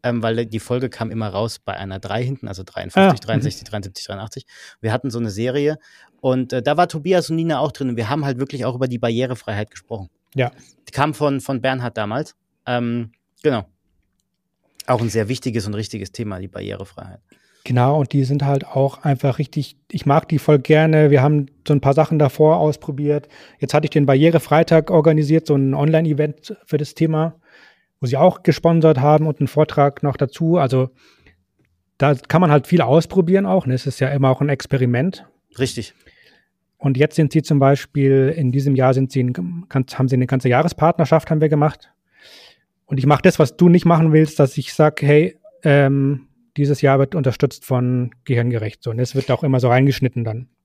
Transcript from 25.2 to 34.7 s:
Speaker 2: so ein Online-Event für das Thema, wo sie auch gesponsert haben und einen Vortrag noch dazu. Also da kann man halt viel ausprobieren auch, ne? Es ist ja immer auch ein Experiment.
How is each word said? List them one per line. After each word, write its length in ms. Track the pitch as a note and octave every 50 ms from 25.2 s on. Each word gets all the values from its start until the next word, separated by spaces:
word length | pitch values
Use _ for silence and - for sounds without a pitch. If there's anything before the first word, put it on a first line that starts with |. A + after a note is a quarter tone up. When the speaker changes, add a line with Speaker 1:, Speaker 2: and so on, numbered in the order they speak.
| D3+ C#3 D#3+ D#3+ D#3+
Speaker 2:
so 100 | - D3
ein 200 | C#3 C#3 C3+ C3+
Online-Event 800 | C#3+ C#3+ D#3 D#3+ D#3 E3 D#3+ D3+ C3+ D3+ D#3 C#3+ _ _ - G#3+ _ _
für 120 | _ -
das 180 | D3 D3 - -
Thema, 400 | - E3 D#3+ D#3+ D#3 D#3+ E3 D#3+ _ _ _ _ _ _ _ _ _ _ _ _ _
wo 80 | -
sie 80 | B2 C3
auch 280 | C3 D#3+ F3+ E3+ - _
gesponsert 560 | - D3+ - - E3+ E3 E3 D#3 D#3+ D#3 C3
haben 280 | C3+ D3 D3+ D3+ D#3
und 120 | D#3 D3 _
einen 100 | C#3+ C3
Vortrag 520 | - D3+ D#3 - - - C#3+ C#3+ C#3 - -
noch 120 | D3 B2+
dazu. 420 | - C#3 B2 - - E3 D#3+ E3+
Also 320 | F3+ C#3+ B2+ C3+ C3 B2+ B2+ _ _ _ _ _ _ _ _ _ _ _ _ _ _ _ _ _ _ _ _ _
da 180 | _ C#3 C#3+ C#3+
kann 240 | B2 - _ - E3
man 100 | F#3 D#3
halt 160 | D3 D3 -
viel 160 | - F3 E3+
ausprobieren 640 | C#3 A#2 C#3 E3 D#3+ - - F#3+ F3 E3 F#3 G3 G3+
auch, 220 | F#3+ F#3 F#3 -
ne? 60 | B2 B2+
Es 120 | C3 -
ist 140 | C#3 - -
ja 80 | C3+
immer 220 | C3 C#3+ C#3 C#3 C3
auch 120 | C3 -
ein 80 | C#3+ D3
Experiment. 800 | C#3+ C3 - -